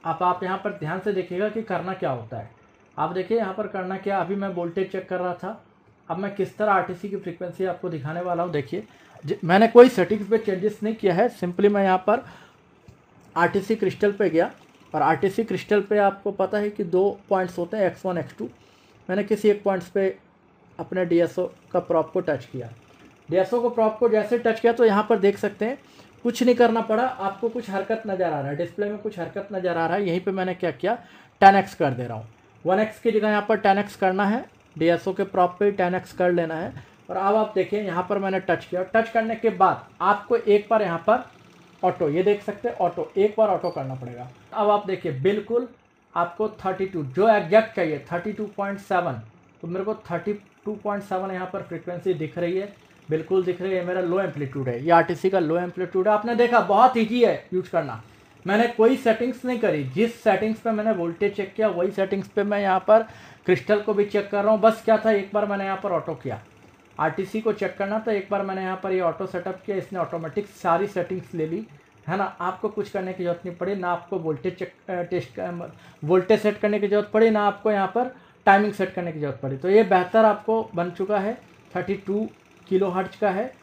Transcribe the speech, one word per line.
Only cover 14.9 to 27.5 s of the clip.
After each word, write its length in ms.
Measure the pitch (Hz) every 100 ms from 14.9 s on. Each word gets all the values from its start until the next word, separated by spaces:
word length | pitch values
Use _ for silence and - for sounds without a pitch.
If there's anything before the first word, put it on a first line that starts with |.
और 80 | 156
आरटीसी 420 | 143 165 196 190
crystal 360 | 226 185 - 208
पे 160 | 202 208
आपको 300 | 202 196 208
पता 260 | 196 190 208
है 120 | 208
कि 140 | 208
दो 340 | 180 180 196 196 -
points 300 | 190 180 175
होते 180 | 175 220
हैं, 100 | 185
एक्स 180 | - 185
वन, 120 | 175
एक्स 180 | 139 -
टू। 100 | - - _ _ _ _ -
मैंने 160 | 185
किसी 240 | 202 208 208
एक 140 | 202
points 260 | 202 190 175
पे 280 | 196 196 - _ _ _ _ _ -
अपने 260 | - 185
डीएसओ 420 | 175 170 165 185 180 - _
का 80 | 180
prop 300 | 175 170 156
को 80 | 185
touch 240 | 175 135
किया। 240 | - 131 117 - _ - - _ -
डीएसओ 320 | 175 190 240
को 80 | 233
prop 280 | 233 220 220
को 100 | 233
जैसे 300 | 214 214 240
touch 220 | 233 220
किया 120 | 233
तो 120 | 226
यहाँ 220 | 226 202 214
पर 100 | 226
देख 200 | 190 202
सकते 260 | 208 -
हैं 140 | 220 277 _ - - -
कुछ 180 | 240 233
नहीं 120 | 247
करना 260 | 240 233 226
पड़ा, 200 | 214 214
आपको 460 | 254 - 196 -
कुछ 220 | 233